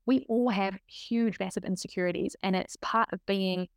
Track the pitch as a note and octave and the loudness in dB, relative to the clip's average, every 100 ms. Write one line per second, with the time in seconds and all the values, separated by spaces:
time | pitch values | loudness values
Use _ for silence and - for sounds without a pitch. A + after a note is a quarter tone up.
0 | - C4 - A#3 B3 G3+ G3 F#3+ - - | 2 2 4 2 4 2 0 -2 -12 -18
1 | - A#3 A3+ - F#3 - F3+ F#3 - - | -4 2 2 0 -4 -4 -4 -4 -4 -2
2 | F3+ F3 - - - F#3+ - - - A3 | 0 0 -4 -4 0 0 -2 -6 -2 0
3 | A3+ F#3+ - G3 F#3+ F3+ F3+ | 0 -2 -2 0 0 0 -4